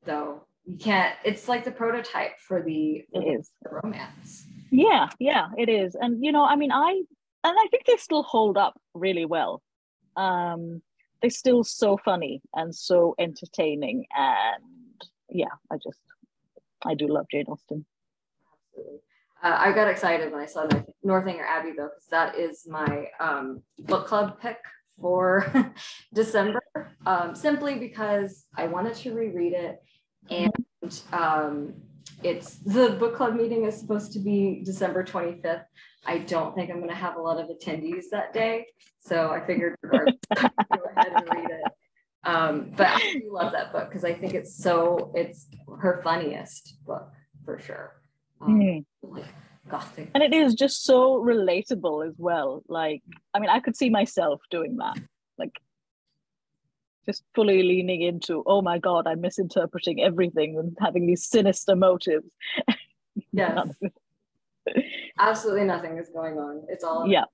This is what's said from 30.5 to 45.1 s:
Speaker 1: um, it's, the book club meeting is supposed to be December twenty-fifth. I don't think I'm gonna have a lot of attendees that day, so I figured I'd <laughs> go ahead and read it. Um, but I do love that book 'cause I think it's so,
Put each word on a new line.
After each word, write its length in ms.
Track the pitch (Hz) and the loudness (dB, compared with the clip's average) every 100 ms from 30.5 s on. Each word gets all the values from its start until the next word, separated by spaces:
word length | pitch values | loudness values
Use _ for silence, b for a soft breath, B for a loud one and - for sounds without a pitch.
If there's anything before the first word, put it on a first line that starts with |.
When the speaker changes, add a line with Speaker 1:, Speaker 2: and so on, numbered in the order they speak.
| - 247 _ - - - | 0 -8 _ -14 -14 -8
Speaker 1:
um, 640 | 175 165 156 151 147 143 - - - - - | -2 0 0 -2 -6 -8 -14 -20 -20 -20 -6
it's, 340 | 180 170 - - | -4 -4 -8 -10
the 320 | 202 214 240 196 | -2 4 4 4
book 160 | 226 - | -2 0
club 180 | 247 | -2
meeting 300 | 226 226 226 | 0 0 0
is 120 | 220 214 | -2 -4
supposed 340 | - 208 202 | -4 -4 -4
to 60 | 214 | -6
be 420 | 196 202 196 - | 0 2 2 -2
December 380 | 185 190 185 185 | -6 -4 -2 -2
twenty-fifth. 600 | 185 190 170 175 165 170 - b b b - | -2 -4 -4 -6 -4 -4 -8 b b b -6
I 120 | 170 | -6
don't 360 | - 165 156 | -2 -2 -2
think 160 | 185 170 | -4 -6
I'm 100 | 175 | -6
gonna 140 | 170 | -8
have 220 | 175 180 165 | -6 -6 -6
a 40 | |
lot 180 | 165 160 | -4 -4
of 80 | 160 | -4
attendees 560 | 170 - 156 156 175 180 | -10 -8 -6 -6 -8 -6
that 200 | 208 - | -6 -4
day, 340 | 220 226 226 233 _ b _ | -2 0 -2 -8 _ b _
so 300 | - 165 160 | -4 0 0
I 140 | 151 - | -2 -2
figured 300 | 180 170 - | 0 -2 -4
I'd 360 | - 262 - 254 - | 2 4 4 0 -4
<laughs> 400 | 214 247 - 202 | 0 0 0 0
go 120 | - - - | 0 -2 0
ahead 160 | - | 2
and 160 | 175 170 | 2 0
read 160 | 165 165 | -4 -4
it. 140 | 160 151 - _ _ _ _ | -4 -6 -8 _ _ _ _
Um, 480 | - 165 160 151 - - | -2 0 2 -2 -6 2
but 100 | - | 4
I 100 | - 415 | 4 0
do 160 | 311 214 | -4 -6
love 200 | 190 - | -4 -2
that 200 | - - | -2 -4
book 180 | 170 - | -4 -6
'cause 140 | 190 | -6
I 80 | 175 | -4
think 180 | 170 185 | -4 -4
it's 200 | 185 - - | -6 -8 -4
so, 560 | 185 170 170 175 - | 2 4 4 2 -2